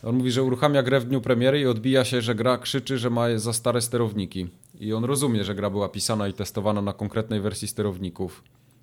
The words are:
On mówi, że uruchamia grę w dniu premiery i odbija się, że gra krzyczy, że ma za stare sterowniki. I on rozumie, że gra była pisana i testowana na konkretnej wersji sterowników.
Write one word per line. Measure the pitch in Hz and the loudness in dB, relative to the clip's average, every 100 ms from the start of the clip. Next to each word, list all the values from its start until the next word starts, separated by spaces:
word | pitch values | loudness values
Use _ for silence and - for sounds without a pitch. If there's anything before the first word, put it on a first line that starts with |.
On | 117 123 | 0 0
mówi, | 127 | 2
że | 120 | 2
uruchamia | 131 123 151 143 | 0 2 4 4
grę | 123 135 | 4 2
w | |
dniu | 120 131 | 2 -2
premiery | 113 120 127 143 | 2 4 4 4
i | 135 | 2
odbija | 113 120 131 | 0 2 2
się, | 117 123 | 4 0
że | 113 | 0
gra | 110 120 123 | 0 2 0
krzyczy, | - 139 127 135 | 0 -4 -2 -2
że | 123 | 0
ma | 117 120 113 | 2 2 0
za | 110 | 0
stare | 110 123 120 | -2 0 0
sterowniki. | 113 123 117 104 92 95 90 - - - | 0 0 0 0 -4 -4 -8 -10 -20 -10
I | 107 | -4
on | 110 | -2
rozumie, | 120 139 139 110 | 0 0 2 0
że | 95 | 0
gra | 101 104 | -2 -2
była | 101 98 | 0 -2
pisana | 101 - 110 101 | -4 -2 0 -2
i | |
testowana | 92 98 - 101 104 | -4 -6 -2 0 0
na | 101 | -2
konkretnej | 95 104 113 113 107 | -4 -4 -4 -2 -2
wersji | 101 101 104 | -2 -4 -8
sterowników. | - 104 92 95 - 92 - _ _ _ _ | -2 -4 -2 -8 -6 -8 -8 _ _ _ _